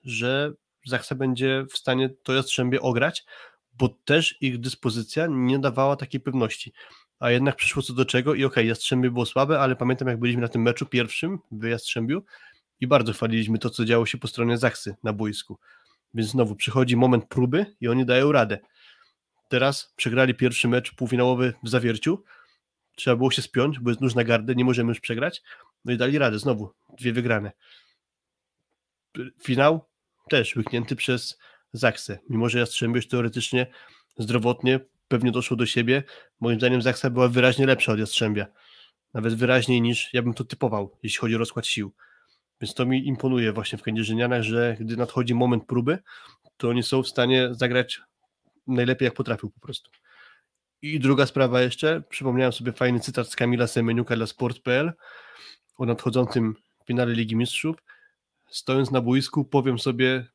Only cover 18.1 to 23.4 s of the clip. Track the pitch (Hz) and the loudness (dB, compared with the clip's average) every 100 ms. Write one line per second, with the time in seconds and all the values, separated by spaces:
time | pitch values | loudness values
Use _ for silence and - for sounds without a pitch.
18.1 | 127 143 147 107 101 _ _ - _ _ | 4 4 4 2 -2 _ _ -20 _ _
19.1 | _ _ _ _ 127 131 139 - - - | _ _ _ _ 0 2 0 -10 -6 -2
20.1 | 120 131 123 127 123 120 123 117 - 123 | 2 2 4 0 2 0 0 -2 -8 -2
21.1 | 123 123 123 127 117 117 123 120 110 - | 2 2 2 0 -2 -2 0 0 -2 -2
22.1 | 196 _ - _ _ _ _ _ - - | -2 _ -20 _ _ _ _ _ -6 0
23.1 | 120 131 - | 2 2 0